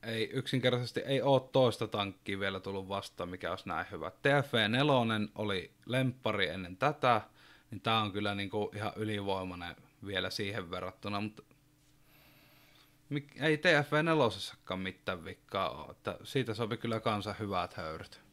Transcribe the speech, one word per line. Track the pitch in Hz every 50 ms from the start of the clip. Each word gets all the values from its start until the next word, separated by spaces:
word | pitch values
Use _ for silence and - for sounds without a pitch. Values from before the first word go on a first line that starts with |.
| -
Ei, | 113 113 113 113 -
yksinkertaisesti | - 131 127 - - 131 120 127 123 123 123 117 - -
ei | - - 139 131 113
oo | 139 139 131
toista | 127 - - 135 131 120 107 - 117 104
tankkia | - 107 101 98 92 _ _ 101 98 98
vielä | 98 98 95 95
tullut | - 95 98 95 95 92
vastaan, | 98 98 98 - _ - 92 90
mikä | 90 92 - 85
olisi | 87 92 - 98
näin | 82 82 90 -
hyvä. | - 82 78 82
T | - _ - 143 139 143 135 -
F | -
V | 117 107 104
nelonen | 113 127 143 151 143 127 117 113 110 107 104 104 -
oli | - 107 104 98 92 85 - _ _ -
lemppari | - 117 131 131 127 123 - - 113 104 101 98 78
ennen | 82 95 92 87 92
tätä, | - 127 143 156 - - 127 120 107 - - _ - - - - - _ _
niin | 110 98
tää | - 117 113 113
on | 107 104 95
kyllä | 104 104 104 101
niinku | 101 101 98 - 107 104 101 -
ihan | 101 104 110 -
ylivoimainen | - 110 107 107 104 101 98 98 95 92 92 90 87 87 87 85 - - - _ _ -
vielä | 98 101 92 90 95
siihen | - - 107 101 101 113 92 82
verrattuna, | 92 90 90 92 - _ - 101 104 101
mutta | 104 107 107 - - _ - _ _ _ _ _ _ _ _ _ _ _ _ - - - - - - - - - - - - - - _ _ _ _ _ 143
mik-, | 147 143 - - 147 147
ei | 160 156 151
T | 156 185 160 147 143 -
F | -
V | 151 156
nelosessakaan | 170 160 156 135 113 - 95 - - - - _ - 92 92
mitään | 95 95 92 - _ - 95 87 80
vikkaa | 90 - - _ - - 98 95 76
oo, | 60 73 73 67
että | 69 _ _ - 90 - -
siitä | - - 135 127 110 110
sopi | 101 120 104 120
kyllä | 113 - 117 113 113
kanssa | - 120 110 104 95 104 98
hyvät | 95 110 101 98 90 87 90 -
höyryt. | - 87 80 78 87 - - - - - -